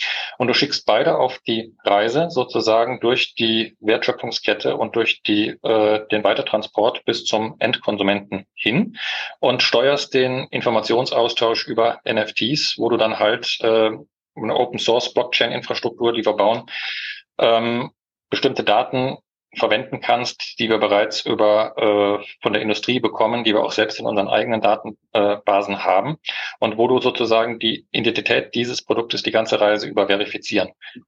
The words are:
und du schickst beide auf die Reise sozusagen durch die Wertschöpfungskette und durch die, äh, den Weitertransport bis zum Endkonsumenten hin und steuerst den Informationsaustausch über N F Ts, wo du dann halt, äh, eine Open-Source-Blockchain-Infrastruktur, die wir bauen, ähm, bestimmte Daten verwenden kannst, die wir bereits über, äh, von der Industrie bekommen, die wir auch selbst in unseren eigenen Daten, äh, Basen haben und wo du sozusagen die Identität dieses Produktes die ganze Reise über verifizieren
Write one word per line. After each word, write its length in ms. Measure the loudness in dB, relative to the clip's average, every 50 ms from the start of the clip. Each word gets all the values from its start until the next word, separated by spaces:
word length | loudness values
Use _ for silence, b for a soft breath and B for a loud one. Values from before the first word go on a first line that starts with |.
| B B B B B B B B
und 80 | -2
du 80 | 0 2
schickst 320 | 0 0 0 -2 -4 0
beide 320 | 2 2 4 4 2 2 2
auf 220 | 0 -2 -2 -6
die 340 | _ -4 -4 -4 -4 -8 _ _ _
Reise 460 | 2 2 4 2 2 0 0 -2 0
sozusagen 720 | 0 -2 -2 0 -2 -2 2 4 4 4 2 0 -2 -2
durch 340 | 0 0 2 2 0 -4 -2
die 420 | -2 0 0 0 0 -2 -4 -8 _
Wertschöpfungskette 960 | 0 0 0 0 0 -2 -4 -4 -6 -8 -8 -4 -2 -2 -2 0 0 -2 -2
und 180 | -2 -4 -2 0
durch 280 | 0 0 0 -2 -4 _
die, 340 | 0 0 2 0 -2 -4 -6 -2
äh, 420 | 0 2 4 4 4 2 0 0 -2 -2
den 100 | 2 2
Weitertransport 840 | 2 2 2 0 -2 -2 -2 -4 -2 -2 0 0 0 0 0 -4
bis 200 | -4 -4 -2 -2
zum 320 | -2 -2 -2 -2 -4 -4 -2
Endkonsumenten 880 | -2 -2 -2 -2 -2 -4 -2 0 2 2 2 0 -2 -6 -10 -10 -10 _ _
hin 420 | -4 -2 0 2 2 0 -2 B B B B B B B B B B
und 240 | 0 0 2 2 0
steuerst 500 | 2 2 4 4 4 2 0 -4 -2 0
den 320 | 0 2 2 0 -4 -6 -6 -6
Informationsaustausch 1120 | -2 -2 0 0 0 0 2 0 0 0 0 0 0 0 2 0 0 0 0 0 -2 -4
über 320 | -4 0 0 2 0 0 -2 _
N 120 | -2 0
F 160 | 0 -2 -2 -2
Ts, 440 | -4 -2 0 0 0 -2 -2 -2 -2
wo 120 | 0 0
du 60 | 2
dann 220 | 2 2 0 2 2
halt, 400 | 2 2 2 0 -2 -6 -6 -2
äh, 300 | 0 2 4 4 4 2 0 -6 -14 _ _ _ _ _ _
eine 220 | -8 -6 -2 0
Open-Source-Blockchain-Infrastruktur, 1600 | 0 0 -2 -2 -4 0 0 2 0 0 0 -2 -2 -2 0 0 0 0 0 -2 -6 -6 -6 -8 -4 -4 -6 -4 0 0 0 0
die 120 | 2 0
wir 80 | 0 2
bauen, 320 | 2 2 2 2 0 -4 B B B B B B B B B B B B B _ 0
ähm, 520 | 2 4 4 4 2 0 -2 -4 -6 -8 _ _ _ _ _ _ _ _
bestimmte 320 | -4 0 0 0 0 0 0
Daten 560 | 2 2 2 2 0 -2 -2 -2 -2 -4 -8 _ _ _ _ _ _ -4
verwenden 460 | -2 0 0 2 0 -2 -6 -10 -8
kannst, 580 | 0 0 0 2 0 -4 -8 _ -14 -14 -6 -4
die 120 | 0 2
wir 80 | 2 2
bereits 480 | 4 4 4 2 2 2 -2 -8 -4
über, 480 | -4 0 2 4 4 4 4 2 0 -2
äh, 480 | 0 2 2 4 4 2 2 0 -2 -4 -10 -18 _
von 140 | -4 -2 0
der 80 | 0 0
Industrie 380 | 0 -2 -2 -2 -2 -2 0
bekommen, 440 | 0 -2 0 2 0 0 0 0 0
die 80 | 2 2
wir 100 | 2 2
auch 100 | 0 0
selbst 280 | 0 0 0 -2 -6
in 60 | -4
unseren 220 | -2 0 0 0 2
eigenen 340 | 2 0 2 0 -2 0 2
Daten, 340 | 2 0 0 -2 -12 -16 _ _ _ _
äh, 240 | 2 2 2 0 0 0
Basen 400 | 2 2 2 2 0 -6 -2 0
haben 320 | 2 2 2 2 0 -6 -6 B B B B B B B B
und 200 | -2 -2 2 2
wo 100 | 2 4
du 120 | 4 2
sozusagen 580 | 2 0 0 0 0 2 2 2 2 0 -4 -2
die 280 | -2 -2 -2 -2 -8 _
Identität 640 | -6 -2 -2 0 -2 -2 0 0 0 0 0 -2 -4
dieses 280 | -4 -2 -2 -4 -8 -4
Produktes 400 | _ -2 -2 -2 -4 -6 -4 -4
die 80 | 0
ganze 300 | 0 0 0 2 0 2
Reise 260 | 2 2 2 0 -2
über 200 | -4 -2 -2 2
verifizieren 640 | 2 2 0 0 -4 -6 -10 -8 -4 -2 -2 -2 -2 -8 _ B B B B -20